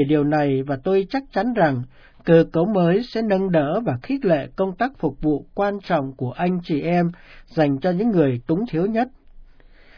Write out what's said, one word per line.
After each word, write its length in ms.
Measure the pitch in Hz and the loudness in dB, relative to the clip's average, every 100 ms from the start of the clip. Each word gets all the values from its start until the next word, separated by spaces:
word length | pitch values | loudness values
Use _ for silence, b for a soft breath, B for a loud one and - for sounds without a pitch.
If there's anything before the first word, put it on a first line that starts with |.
| 139 | 2
điều 160 | 151 | 2
này 400 | 147 151 147 135 | 2 2 0 0
và 140 | 139 135 | -2 -4
tôi 240 | 185 196 196 | 0 0 0
chắc 140 | 269 269 | -6 -6
chắn 200 | 196 233 | -4 -2
rằng 280 | 220 160 127 123 b b b - | 2 2 0 -6 b b b 4
cơ 180 | 165 160 | 4 4
cấu 140 | 160 190 | 2 0
mới 380 | 196 170 190 | 2 2 2
sẽ 180 | 240 220 | -2 -4
nâng 300 | 226 190 190 | 0 0 2
đỡ 300 | 165 143 185 240 | 0 0 -2 -4
và 120 | 123 | -6
khích 220 | - 269 202 | -6 -2 0
lệ 220 | 156 127 - | 0 -2 -4
công 200 | 190 190 | -4 -2
tác 160 | 254 - | -6 -4
phục 220 | 156 131 | -6 -2
vụ 240 | 156 143 - - | -2 -2 -4 -4
quan 240 | 202 202 | -2 -4
trọng 300 | - 165 135 131 | -2 -2 -2 -6
của 140 | 123 | -8
anh 280 | - 180 180 | -4 -2 -2
chị 180 | 175 147 | -4 -4
em 300 | 156 175 175 175 B B B | 0 0 0 -4 B B B
dành 340 | - 147 135 | 0 0 2
cho 120 | 180 | 0
những 200 | 180 240 | 0 2
người 300 | 185 143 120 - | 2 2 0 -2
túng 180 | 165 240 | -2 -2
thiếu 160 | 156 196 | -2 -2
nhất. 220 | 220 254 - - - - b b b b | -2 -4 -6 -20 -20 -20 b b b b